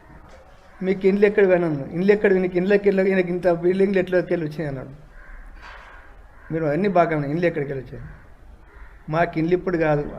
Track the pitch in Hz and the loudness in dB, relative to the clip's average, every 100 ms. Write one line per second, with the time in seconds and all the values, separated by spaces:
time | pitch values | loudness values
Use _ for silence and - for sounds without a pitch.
0 | - - - - - - - - 185 190 | -20 -20 -20 -20 -20 -20 -20 -8 -4 0
1 | 190 202 208 208 190 180 170 143 135 165 | 2 4 4 4 4 4 2 -2 -4 0
2 | 190 208 208 185 185 180 185 202 202 190 | 2 4 4 2 0 0 2 2 2 2
3 | 190 190 175 180 180 170 175 190 196 190 | 2 2 0 0 0 2 2 2 2 2
4 | 180 180 170 170 151 151 151 135 131 139 | 0 0 0 -2 -4 -6 -8 -8 -12 -18
5 | - - - - - - - - - - | -20 -20 -20 -20 -18 -20 -20 -20 -20 -20
6 | - - - - - 160 156 151 208 180 | -20 -20 -20 -20 -8 -4 -2 0 2 2
7 | 160 156 139 156 175 165 139 135 123 120 | 2 0 -2 0 -2 -2 -6 -8 -10 -14
8 | - - - - - - - - - - | -16 -18 -20 -20 -20 -20 -20 -20 -20 -18
9 | - 156 170 156 165 175 190 170 156 147 | -4 -2 0 0 0 0 0 0 2 0
10 | 147 | -2